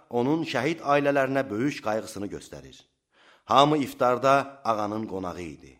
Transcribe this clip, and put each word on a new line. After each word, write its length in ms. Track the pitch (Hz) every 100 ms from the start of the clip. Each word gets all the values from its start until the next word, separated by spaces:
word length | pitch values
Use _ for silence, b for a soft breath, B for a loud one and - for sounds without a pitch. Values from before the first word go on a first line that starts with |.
| -
onun 340 | 120 123 160
şəhid 400 | 156 131 139 170
ailələrinə 600 | 139 143 143 143 131 135 135
böyük 300 | 104 143 143
qayğısını 440 | 107 107 98 95 101
göstərir. 480 | 78 - 73 131 - _ _ _ b b b
Hamı 340 | b 123 143 151
iftarda 840 | 127 - 123 123 135 139 135 -
ağanın 420 | 110 107 104 107 110
qonağı 340 | 95 92 85
idi. 300 | 85 73 73 64